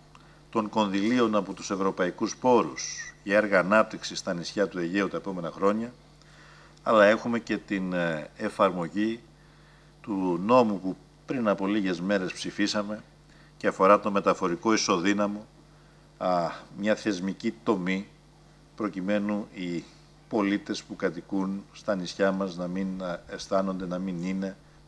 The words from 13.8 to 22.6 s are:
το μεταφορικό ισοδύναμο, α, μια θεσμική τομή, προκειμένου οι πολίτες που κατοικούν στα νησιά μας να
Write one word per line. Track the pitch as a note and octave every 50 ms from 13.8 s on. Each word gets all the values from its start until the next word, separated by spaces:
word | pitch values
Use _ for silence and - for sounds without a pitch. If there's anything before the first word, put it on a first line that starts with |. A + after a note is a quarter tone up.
| F#2+ F#2+ G#2 G#2
το | - A2
μεταφορικό | G2 G2 F2+ G2+ F2 - F#2+ F2+ F2 E2+ - A2+ A2
ισοδύναμο, | F#2+ - - G2 F2 E2+ G2+ G#2 G2+ G#2 G2+ G#2 G#2 - - - - - - - - - - - - - - -
α, | - F#2+ F#2 F2+ F2 E2+ D2+ - - - - -
μια | - G2+ G#2+ G#2
θεσμική | - - A2+ G2 F2 F#2 G2 F2 - - A2+ - - -
τομή, | A#2 G#2+ F#2+ F2 F#2 F#2+ F#2+ G2+ - - - - - - - - - - - - - -
προκειμένου | - A2 G2+ F2+ F#2+ F2+ F#2+ G#2 G#2 G2+ G#2 G#2 G2+ - - -
οι | G2+ F2+ F2 F2 D#2+ - - - - - - - - - -
πολίτες | - A2 G2+ G2 G2+ G2+ - - G#2 - -
που | - G2
κατοικούν | - G2 F#2 D#2+ F2 - - G2 G2 F#2+ F#2+ G2 G2 - - -
στα | - - - G2+
νησιά | F#2 F2+ F2 - - G2 G2
μας | F#2+ F#2+ G2 F#2 E2+
να | F2